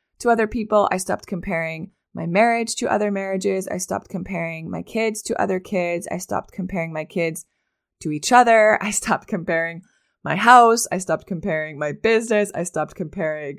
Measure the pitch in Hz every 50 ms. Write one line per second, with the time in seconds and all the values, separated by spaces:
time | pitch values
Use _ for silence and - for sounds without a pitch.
0 | _ _ _ _ - 240 233 226 220 214 - 240 208 214 214 208 202 - - 190
1 | 190 - - - - - 196 175 - 202 175 165 165 160 160 160 180 - _ _
2 | _ _ - 175 165 170 170 202 233 233 233 233 233 226 - - 233 - - 208
3 | 208 208 202 196 196 190 190 190 190 202 190 190 190 - - 180 - - - -
4 | - - - 170 185 190 190 170 170 165 165 160 160 160 170 160 - - - 220
5 | 226 220 220 - - - - - - 196 185 185 185 - 208 180 175 175 175 170
6 | 175 - - 180 - - 202 - - - - - 185 185 190 180 165 165 156 156
7 | 151 - - 185 165 165 160 - - _ _ _ _ _ _ _ _ _ _ _
8 | - 156 151 151 - - 254 247 247 240 226 220 214 214 - - - 214 202 -
9 | - 226 165 - - - 214 175 165 180 165 165 165 165 165 165 - _ _ _
10 | _ _ _ _ - 147 156 190 220 233 254 247 233 226 233 233 - - - 190
11 | 185 - 160 160 - - 190 160 170 202 160 156 156 156 151 143 151 147 147 -
12 | - 226 226 220 226 233 214 208 208 202 - - 180 - - 156 151 151 - -
13 | 170 151 - 196 165 156 156 151 147 139 139